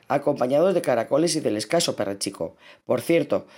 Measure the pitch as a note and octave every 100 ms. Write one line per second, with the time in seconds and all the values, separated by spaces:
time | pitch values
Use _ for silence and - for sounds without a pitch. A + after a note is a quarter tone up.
0 | - C#3 D3 C3 B2 C#3+ F#3 F3 - A#2
1 | A2+ C#3 E3+ D#3 A2 G#2+ - E3+ E3+ -
2 | G2+ G2+ G2 - E2 - - - - B2+
3 | - E3 C#3+ F#2+ -